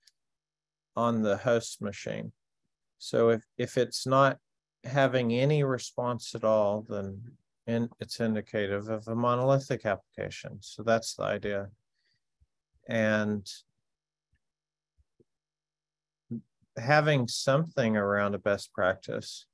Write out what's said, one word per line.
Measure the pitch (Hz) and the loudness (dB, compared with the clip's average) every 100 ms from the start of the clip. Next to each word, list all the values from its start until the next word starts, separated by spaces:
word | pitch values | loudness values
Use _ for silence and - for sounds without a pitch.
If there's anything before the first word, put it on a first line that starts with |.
| _ _ _ _ _ _ _ _ _ - | _ _ _ _ _ _ _ _ _ -2
on | 117 113 | 0 2
the | 107 101 | 0 0
host | 123 117 - - | 2 0 0 -10
machine. | 107 98 113 107 113 - _ _ _ _ _ _ | -10 -8 -8 -8 -10 -14 _ _ _ _ _ _
So | - 120 117 | -2 2 4
if, | 113 - - | 4 -2 -8
if | 123 127 | -4 0
it's | 117 - 131 | -2 -2 2
not | 135 135 - _ _ _ _ | 4 4 2 _ _ _ _
having | 123 139 135 127 117 | -4 2 4 2 2
any | 120 139 151 | 2 2 2
response | 139 127 - - 123 123 - | 2 -2 -6 -4 -4 -4 -6
at | 120 | -2
all, | 110 107 101 107 113 | 2 4 4 0 -4
then | 104 98 98 117 - _ _ - | -6 -6 -10 -14 -20 _ _ -4
in, | 117 117 - | -2 -2 -6
it's | 101 - | -10 -4
indicative | 113 107 101 107 101 101 107 | -2 -2 -4 -4 -2 -2 -4
of | 110 107 | -6 -4
a | |
monolithic | 113 120 120 131 135 135 120 | 0 0 2 4 2 2 -4
application. | 107 95 _ - 101 - - 104 | -2 -2 _ -10 -8 -8 -14 -14
So | - - | -16 -6
that's | 110 113 - | 0 0 0
the | - | -4
idea. | 101 101 104 101 98 - _ _ _ _ _ _ _ _ _ _ - | -4 -2 -4 -6 -8 -16 _ _ _ _ _ _ _ _ _ _ -6
And | 113 107 107 107 104 95 - _ _ _ _ _ _ _ _ _ _ _ _ _ _ _ _ _ _ _ _ _ _ _ _ _ _ - 117 - _ _ - | -2 0 0 0 -4 -8 -18 _ _ _ _ _ _ _ _ _ _ _ _ _ _ _ _ _ _ _ _ _ _ _ _ _ _ -10 -10 -12 _ _ -6
having | 120 151 151 143 117 | 4 4 6 2 2
something | - - 139 165 - 113 107 | -2 2 2 0 0 2 2
around | 101 101 101 | 2 2 0
a | 101 | 0
best | 104 101 - | 0 0 -2
practice, | - 92 95 - 107 - - - | 0 0 0 -4 -8 -8 -14 -18